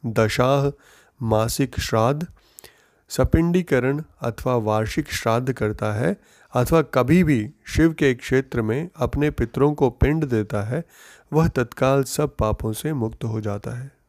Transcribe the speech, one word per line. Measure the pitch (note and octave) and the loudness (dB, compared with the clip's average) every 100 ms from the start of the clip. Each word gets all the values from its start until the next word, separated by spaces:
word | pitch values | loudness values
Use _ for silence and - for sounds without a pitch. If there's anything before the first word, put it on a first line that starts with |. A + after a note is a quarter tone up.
| B2 | -2
दशाह, | A2 A2 - B2+ C#3 C#3+ - _ _ _ _ | 0 0 2 2 2 0 -4 _ _ _ _
मासिक | A#2 G#2+ A2+ - C3+ - | 0 2 2 0 -2 -2
श्राद्ध, | - A2+ A2+ D3 F3 - _ - - _ _ _ _ | -2 2 2 0 -6 -10 _ -20 -20 _ _ _ _
सपिंडीकरण | - B2+ D#3+ E3+ F3+ E3+ C3 B2+ C#3+ D#3 _ | -2 2 4 4 2 2 0 2 -2 -6 _
अथवा | A#2+ A2 C3+ B2 | -8 -6 -2 -2
वार्षिक | G#2+ G#2+ A2 - D3+ | 0 0 0 -4 -6
श्राद्ध | - A#2 A2+ B2+ | -4 0 0 0
करता | B2+ G#2+ G#2 G#2+ | -2 -4 -2 -4
है | G#2 D3 G3+ _ _ _ B2 | -2 -2 -2 _ _ _ -2
अथवा | B2 E3 | 2 2
कभी | D3 C3 B2 E3+ | 2 0 4 4
भी | F3+ C3 G#2+ - - | 4 0 -2 -10 -6
शिव | - D#3+ | 2 2
के | D#3 C#3+ | 4 0
क्षेत्र | B2 - C3 C3+ B2 | 0 0 0 0 -4
में | A2 B2 F3 - | -2 -2 -6 -4
अपने | A#2+ D3 D3 | -4 0 -2
पितरों | - A#2 - C#3+ | -2 -4 2 0
को | D3 C3 | 2 0
पिंड | - C3 D#3 D3 | 2 0 2 0
देता | A2+ G2+ G#2+ | -2 0 -4
है, | G2+ C#3+ - - - - _ | -4 -6 -8 -18 -20 -20 _
वह | D3 E3 | 0 2
तत्काल | - A#2+ - C3 C#3 | 0 -4 0 2 2
सब | C3+ - D3+ - | 0 -2 -4 0
पापों | G#2+ G#2+ A2 | -2 0 -4
से | A2 D3+ | -4 -4
मुक्त | D3+ A2+ - | -2 -4 -4
हो | A#2 A2 | -6 -4
जाता | G#2+ G2+ A2+ | -4 -6 -8
है | A#2+ C3+ _ | -10 -12 _